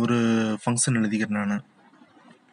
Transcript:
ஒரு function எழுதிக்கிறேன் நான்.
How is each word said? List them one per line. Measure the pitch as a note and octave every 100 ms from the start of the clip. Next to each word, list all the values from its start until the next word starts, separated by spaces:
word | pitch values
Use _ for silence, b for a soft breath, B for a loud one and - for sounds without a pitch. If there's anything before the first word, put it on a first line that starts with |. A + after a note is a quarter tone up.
| A#2
ஒரு | A#2+ A#2 A2+ A2 G#2+
function | A#2+ A#2+ - A#2
எழுதிக்கிறேன் | G#2+ G#2+ G#2 G#2
நான். | G2+ G2+ - _ - - - - - - _